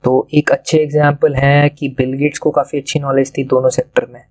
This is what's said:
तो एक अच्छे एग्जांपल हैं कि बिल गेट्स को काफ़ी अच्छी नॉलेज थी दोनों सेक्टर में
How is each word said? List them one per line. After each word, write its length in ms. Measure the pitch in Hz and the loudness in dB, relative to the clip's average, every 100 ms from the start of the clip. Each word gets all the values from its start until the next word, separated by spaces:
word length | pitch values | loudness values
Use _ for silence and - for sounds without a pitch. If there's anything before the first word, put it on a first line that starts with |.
तो 220 | 127 131 - | 2 0 0
एक 180 | 151 - | -2 0
अच्छे 260 | 139 - 156 | -2 0 0
एग्जांपल 560 | 151 147 147 143 156 135 | 2 2 2 2 0 2
हैं 340 | 139 147 147 | 2 4 2
कि 240 | 147 139 131 | 0 -8 -2
बिल 140 | 127 135 | -4 0
गेट्स 200 | 147 - | -4 -2
को 120 | 156 | -2
काफ़ी 300 | - 139 147 | -2 -2 -6
अच्छी 200 | 135 147 | -4 -6
नॉलेज 320 | 143 135 131 - | -2 0 0 -4
थी 60 | 135 | -2
दोनों 240 | 127 131 | 0 0
सेक्टर 360 | - - - 120 | -2 -2 -4 -4
में 160 | 123 _ | -16 _